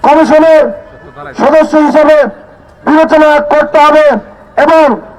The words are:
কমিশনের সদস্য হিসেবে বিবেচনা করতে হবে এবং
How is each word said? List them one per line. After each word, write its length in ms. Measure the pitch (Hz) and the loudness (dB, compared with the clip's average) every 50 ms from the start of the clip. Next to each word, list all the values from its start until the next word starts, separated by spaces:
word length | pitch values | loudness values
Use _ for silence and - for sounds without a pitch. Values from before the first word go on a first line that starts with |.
| - | 0
কমিশনের 560 | 269 294 311 311 - 302 311 311 320 320 311 277 233 - - - - - - - - - - - - - - | 0 0 0 2 2 2 2 2 2 2 2 0 -2 -6 -14 -18 -20 -20 -20 -20 -20 -20 -20 -18 -16 -8 -4
সদস্য 340 | - 277 294 311 311 302 302 311 302 | -2 0 0 0 0 0 0 -2 -2
হিসেবে 300 | 294 - 311 302 294 311 302 269 214 - - - - - - - _ _ _ - | 0 0 0 2 2 2 2 0 -2 -6 -14 -20 -20 -20 -20 -20 _ _ _ -4
বিবেচনা 440 | 240 294 311 320 320 320 302 311 302 302 294 294 - | -2 0 0 0 0 2 0 2 2 0 -2 -2 -2
করতে 260 | - 302 294 294 - 311 294 | -2 -2 -2 -2 0 2 2
হবে 200 | 302 294 302 302 294 254 208 - - - - - - - - 285 | 2 2 2 2 0 -2 -2 -8 -14 -20 -20 -20 -10 -4 -2 0
এবং 200 | 302 330 320 311 277 220 - - - - | 0 2 2 2 0 -2 -6 -10 -20 -20